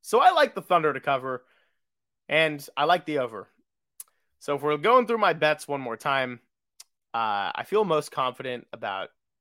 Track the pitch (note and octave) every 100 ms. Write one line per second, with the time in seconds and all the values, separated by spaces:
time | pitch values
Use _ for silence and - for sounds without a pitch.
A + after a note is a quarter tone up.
0 | - A3 F4+ E4+ C4 - - F3 D#3 C3
1 | C#3+ C3+ C3 B2 _ _ _ _ _ _
2 | _ _ - D#3 D#3 D3 - - D3+ F3+
3 | D#3+ D3 B2 G#2 - _ _ _ _ _
4 | - _ _ _ - C#3+ D3 D3 F#3+ B3+
5 | A3+ A3+ G3 D#3 D3+ D3+ - C#3 B2+ A2+
6 | D3 C3+ B2+ A#2+ _ _ _ _ - _
7 | _ A#2 A2 G2+ F#2+ - B2 G#3 G3 D#3
8 | C#3+ - B2+ B2 C3 B2 - A2 A2 F#2+
9 | - _ _ _